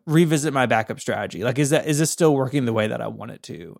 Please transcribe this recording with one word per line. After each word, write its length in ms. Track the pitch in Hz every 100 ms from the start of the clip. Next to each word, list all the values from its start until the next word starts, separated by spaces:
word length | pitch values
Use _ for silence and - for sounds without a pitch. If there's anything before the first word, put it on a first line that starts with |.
| -
revisit 480 | 156 170 156 151
my 140 | 139 123
backup 320 | 113 110 -
strategy. 440 | - - 101 85
Like, 140 | 110 123
is 140 | 143
that, 160 | 156 -
is 100 | 147
this 140 | 160
still 240 | - 165 139
working 300 | 131 143 123
the 80 |
way 140 | 113 107
that 140 | 120
I 60 | 110
want 240 | 110 110
it 100 | 107
to?" 360 | - - 85 -